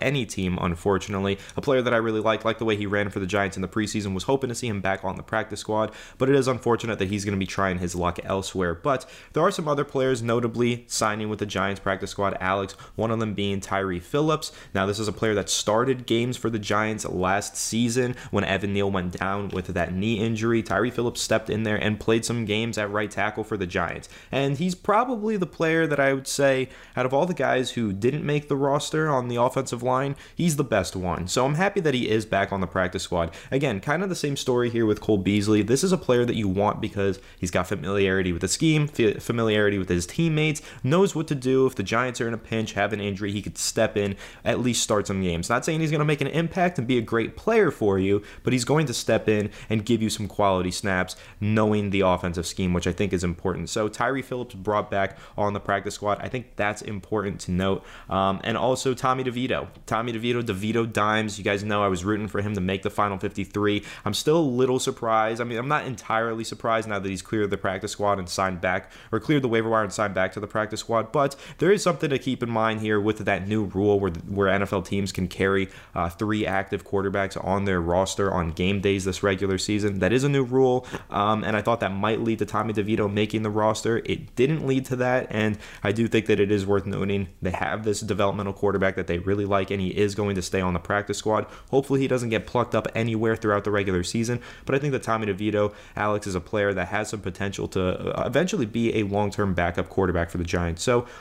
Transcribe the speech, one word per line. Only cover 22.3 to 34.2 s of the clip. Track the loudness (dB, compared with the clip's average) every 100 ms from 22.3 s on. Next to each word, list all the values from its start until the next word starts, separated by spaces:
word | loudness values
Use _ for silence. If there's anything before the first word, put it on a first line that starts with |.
| -2
games | 0 0 -2 -2
at | -2
right | -2 -2
tackle | -2 -2 -2
for | -4 -2
the | -2
Giants. | 0 -2 -4 -12 -18 -4
And | -2 0 0
he's | -2
probably | -2 0 2 2 -2 -2 -2
the | -2
player | 0 2 4 2
that | 2
I | 2
would | 2 -2
say, | 2 4 4 0 -8 -10 -2
out | 0
of |
all | 2
the | 2
guys | 2 2 2 0
who | 0 -2
didn't | 2 0 0 0
make | -2 0
the | 0
roster | 2 0 0 -2 0
on | 0 0
the | 2
offensive | 2 2 -4 -2
line, | 0 0 0 -6 -10
he's | 0 0 2
the |
best | 2 2 0 -2
one. | -2 -2 -2
So | 2 2
I'm |
happy | 2 0 2
that | 0
he | 0 2
is | 0 2
back | 0 0
on | -2
the | -2
practice | 0 0 -2
squad. | -2 0 -2 -4 -4
Again, | -2 0 -2
kind | -2 -2
of | -2
the |
same | -2